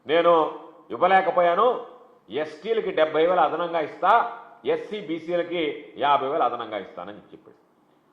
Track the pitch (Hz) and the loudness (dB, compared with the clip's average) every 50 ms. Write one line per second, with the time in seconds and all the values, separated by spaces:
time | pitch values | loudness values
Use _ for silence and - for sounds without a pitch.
0 | - 123 156 170 170 175 170 160 151 - - - - - - - - - 107 120 | -4 0 2 4 6 6 6 4 4 0 -4 -10 -16 -20 -20 -20 -16 -10 -4 0
1 | 170 185 190 190 180 170 160 180 175 170 170 190 226 254 226 - - - - - | 2 4 4 4 4 2 2 2 2 4 4 4 2 2 2 -2 -8 -14 -18 -20
2 | - _ _ _ _ - 104 143 156 156 - - - 220 226 220 180 190 156 156 | -20 _ _ _ _ -10 -6 -6 -6 -6 -8 -10 -6 -4 -2 -2 -2 -2 0 0
3 | 156 156 147 151 160 175 180 180 156 147 156 165 175 165 170 165 151 - - - | 0 2 2 2 2 2 4 2 2 2 0 -2 -4 -4 -2 -4 -4 -4 -6 -2
4 | 170 185 220 233 196 - - - - - - - - 127 165 160 - - 208 214 | 2 4 4 4 2 0 -6 -12 -18 -20 -18 -8 -4 -2 -2 -2 -4 -8 -10 -10
5 | 180 147 165 156 156 165 175 175 165 - 170 175 156 147 - - - - - - | -6 -6 -8 -8 -4 -4 -2 -2 -2 -2 -2 -4 -2 -4 -4 -8 -14 -14 -6 -2
6 | 127 143 143 139 135 135 147 165 131 120 120 120 117 110 107 101 92 - - 87 | 2 2 2 2 2 -2 -2 0 0 -2 -2 -4 -8 -8 -8 -8 -8 -10 -14 -14
7 | 87 98 104 92 - - - - _ - - _ _ _ _ _ _ _ _ _ | -14 -14 -14 -18 -20 -20 -20 -20 _ -20 -20 _ _ _ _ _ _ _ _ _
8 | _ _ | _ _